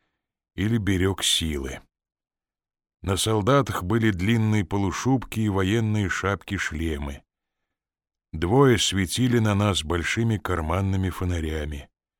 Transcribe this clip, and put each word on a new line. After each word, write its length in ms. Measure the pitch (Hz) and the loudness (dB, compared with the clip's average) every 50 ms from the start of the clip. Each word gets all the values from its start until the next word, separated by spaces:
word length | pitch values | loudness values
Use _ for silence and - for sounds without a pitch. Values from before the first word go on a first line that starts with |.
| _ _ _ _ _ _ _ _ _ _ - | _ _ _ _ _ _ _ _ _ _ -6
или 220 | - 98 110 117 | -4 -2 0 0
берёг 480 | 113 95 101 95 87 92 98 92 - - | 0 0 0 0 2 2 0 0 0 -2
силы. 560 | - - - 87 80 76 69 67 67 67 - - _ _ _ _ _ _ _ _ _ _ _ _ _ _ _ _ _ _ _ _ _ _ - | 0 0 0 -2 -2 -4 -4 -6 -8 -10 -12 -16 _ _ _ _ _ _ _ _ _ _ _ _ _ _ _ _ _ _ _ _ _ _ -8
На 160 | - 92 98 | -2 -2 -2
солдатах 680 | 90 - 110 110 107 95 117 139 139 120 - 98 - 92 | 0 0 0 2 2 4 4 4 4 2 0 -4 -4 -2
были 260 | 87 110 117 113 110 | 0 0 2 2 2
длинные 560 | 98 85 92 107 117 113 110 110 107 107 92 | 2 2 0 2 2 2 2 2 2 0 0
полушубки 720 | - 98 101 98 95 - - - 123 135 123 - - - 110 | 0 -2 -2 0 0 -2 -2 0 0 0 0 0 -4 -4 -2
и 80 | 110 104 | 0 0
военные 640 | 95 98 95 92 107 117 110 107 107 107 101 87 | 0 0 0 2 2 0 0 0 0 0 0 -2
шапки-шлемы. 1120 | - - - 98 101 92 - - 101 90 - - 78 76 82 82 76 69 71 71 67 67 _ _ _ _ _ _ _ _ _ _ _ _ _ _ _ _ _ _ _ _ _ - - | -2 -2 -2 -2 -2 -2 -4 -6 -6 -4 -4 -4 -4 -4 -4 -4 -4 -4 -6 -8 -10 -12 _ _ _ _ _ _ _ _ _ _ _ _ _ _ _ _ _ _ _ _ _ -12 -6
Двое 420 | 80 82 87 117 135 143 131 117 | -4 0 2 4 6 6 6 6
светили 640 | 98 - - 92 98 92 85 - 120 127 123 120 117 | 4 2 0 0 0 -2 0 0 0 2 2 4 4
на 160 | 110 107 101 | 4 4 2
нас 280 | 101 104 104 92 78 | 2 2 2 0 0
большими 540 | 78 76 85 87 78 - - 113 117 113 110 | -2 -2 -2 -2 -2 -2 -2 -2 0 0 0
карманными 720 | 101 - - 90 82 78 78 85 95 98 95 95 95 92 90 | -2 -2 -4 -4 -2 -2 -2 -2 0 0 0 0 0 -2 -2
фонарями. 800 | 82 - 92 90 87 82 80 78 78 78 76 76 73 71 - - _ _ _ _ _ | -4 -4 -4 -2 -2 -2 -4 -4 -4 -6 -6 -6 -8 -12 -14 -16 _ _ _ _ _